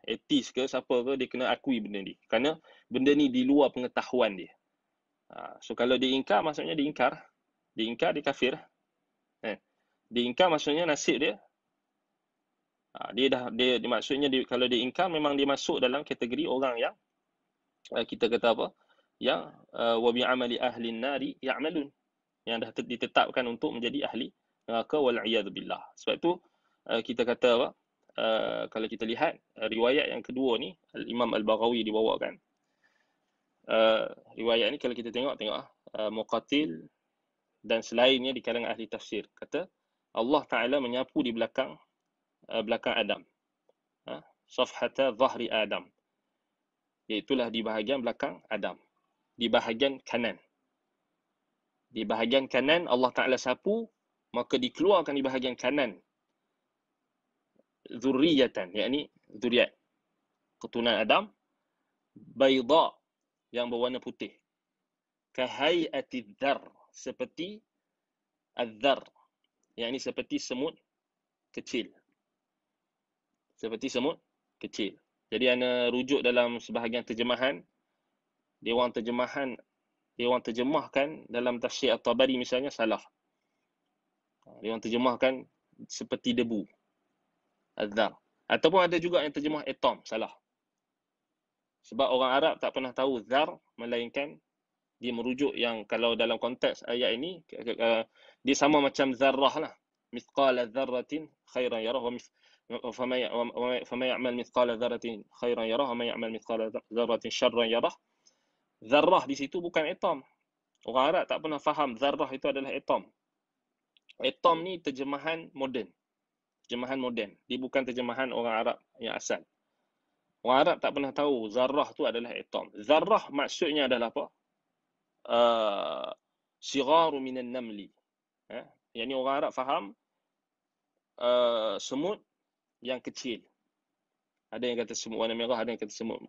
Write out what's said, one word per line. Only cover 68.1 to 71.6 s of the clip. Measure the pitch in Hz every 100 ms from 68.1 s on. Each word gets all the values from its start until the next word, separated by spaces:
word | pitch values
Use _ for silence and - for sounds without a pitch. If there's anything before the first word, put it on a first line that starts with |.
| _ _ _ _ -
adzar, | 120 107 135 131 - _ _ _ _ _ _ -
yakni | 117 131
seperti | 127 127 123 143
semut | - 127 156 - _ _ _ _ _ _ _
kecil. | -